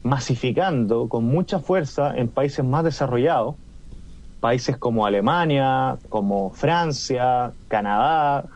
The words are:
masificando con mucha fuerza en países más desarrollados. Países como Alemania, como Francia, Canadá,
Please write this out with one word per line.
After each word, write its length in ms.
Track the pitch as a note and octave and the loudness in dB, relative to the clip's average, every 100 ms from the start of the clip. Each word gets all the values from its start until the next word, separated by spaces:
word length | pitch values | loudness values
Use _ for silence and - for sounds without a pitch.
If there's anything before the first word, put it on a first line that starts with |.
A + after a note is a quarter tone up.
masificando 1040 | A#2+ C3+ - B2+ B2+ A2+ F#3 C#3+ G#2+ A#2 A#2 | -2 0 0 -2 0 2 2 2 2 0 0
con 160 | A#2 | 0
mucha 340 | A#2 D3+ F#3 F#3+ | 2 2 0 -2
fuerza 560 | D3 F#3 C#3+ - C#3+ B2+ | 0 0 0 -2 -2 0
en 120 | A#2+ | -2
países 360 | C3+ C#3 C#3+ | 0 -2 0
más 200 | C3 C#3 | 0 2
desarrollados. 720 | E3 C3+ C3+ A#2+ C#3+ D3 A2 D3+ - - - - - - - - | 0 0 -2 2 2 2 0 -6 -14 -18 -16 -16 -16 -16 -16 -4
Países 360 | A#2 B2+ - C3 | 0 0 0 -2
como 300 | B2 A2+ G#2 | 0 2 2
Alemania, 920 | G2+ A2 E3+ E3 C#3 C3+ C3 C3 B2+ - | 2 2 2 2 2 2 2 0 -4 -4
como 400 | G#2+ G2+ G2+ F#2+ | -2 0 0 -2
Francia, 1000 | - D3 E3+ E3 C3+ - B2+ B2+ B2 A#2+ - - | -2 0 2 0 -2 -2 0 2 2 0 -6 -4
Canadá, 760 | A2 G2+ G#2 C3+ D#3+ D3 C#3 - | -2 0 2 4 4 2 0 -4